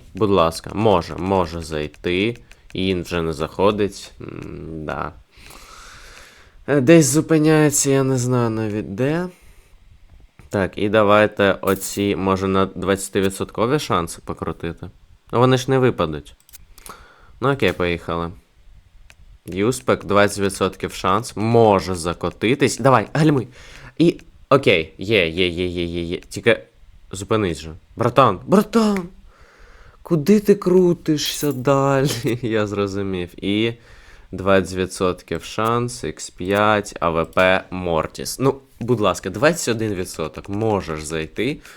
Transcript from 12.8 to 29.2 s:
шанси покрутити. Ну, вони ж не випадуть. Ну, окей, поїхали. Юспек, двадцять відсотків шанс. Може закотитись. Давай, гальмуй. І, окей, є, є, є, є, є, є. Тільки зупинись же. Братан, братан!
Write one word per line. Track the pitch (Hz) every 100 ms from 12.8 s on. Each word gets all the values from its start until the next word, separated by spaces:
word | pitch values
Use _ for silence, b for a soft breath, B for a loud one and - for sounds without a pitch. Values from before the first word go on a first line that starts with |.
| 87 98 - 104 98 95 92 - 113 147
шанси | - 101 85 - -
покрутити. | 85 85 82 85 82 90 - _ _ -
Ну, | 113
вони | 127 127
ж | 127
не | 131
випадуть. | 127 - 85 76 - - _ - - B B B B B B B
Ну, | 127
окей, | 135 98
поїхали. | 87 87 85 - 85 85 98 _ _ - - _ - - _ - - -
Юспек, | 87 107 127 - 101 104
двадцять | 101 101 101
відсотків | 98 95 95 82 87
шанс. | - 95 98 120 -
Може | 110 117 113 95 82 90
закотитись. | 82 82 87 - 104 147 139 -
Давай, | 120 123 101
гальмуй. | - 156 143 110 B B B B -
І, | 165 - - - -
окей, | 139 127 92 78 -
є, | 95 110 82
є, | 82 90
є, | 85 90
є, | 87
є, | 87 87
є. | 85 87 -
Тільки | - 117 - - _ - - -
зупинись | 95 98 110 98 76
же. | 78 80 _ -
Братан, | 120 120 127 92 123
братан! | 190 208 233 214 202 175 -